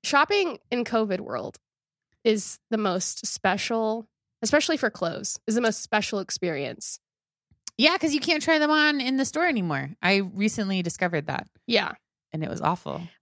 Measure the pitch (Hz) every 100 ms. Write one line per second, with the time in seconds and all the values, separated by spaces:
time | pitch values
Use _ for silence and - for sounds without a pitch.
0 | - 285 311 403 359 - _ 247 240 233
1 | 220 185 208 123 95 - _ _ _ _
2 | _ _ 226 214 - - _ 220 208 180
3 | - - - - 190 196 - 226 220 226
4 | 220 _ _ _ 214 294 302 320 226 -
5 | 170 - - - - 226 226 - - 214
6 | 202 202 185 - 180 147 135 - - -
7 | _ _ _ _ _ _ - - 285 370
8 | 320 285 - 302 311 320 302 302 302 285
9 | 247 262 269 302 349 247 175 139 139 -
10 | 180 196 190 190 208 226 196 190 170 -
11 | 175 165 151 135 - _ - 226 - -
12 | _ _ _ 156 156 - 151 175 - -
13 | 170 _